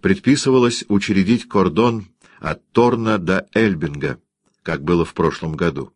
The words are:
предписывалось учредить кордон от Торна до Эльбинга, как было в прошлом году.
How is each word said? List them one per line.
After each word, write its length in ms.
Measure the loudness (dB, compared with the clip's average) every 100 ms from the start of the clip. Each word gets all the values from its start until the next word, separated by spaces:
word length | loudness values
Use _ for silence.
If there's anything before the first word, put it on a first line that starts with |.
предписывалось 840 | 0 0 2 0 4 4 2 0 -2
учредить 600 | -2 0 0 2 0 0
кордон 580 | 0 0 2 0 0 -10 _ _ _
от 320 | -8 -8 _
Торна 480 | 2 2 2 0 -2
до 300 | 0 -2 -2
Эльбинга, 680 | 0 0 0 -6 -6 -8 -8 _ _ _ _
как 220 | -8 -6
было 200 | 0 0
в 100 | 0
прошлом 420 | 0 -2 -2 -8 -4
году. 360 | -4 -4 -12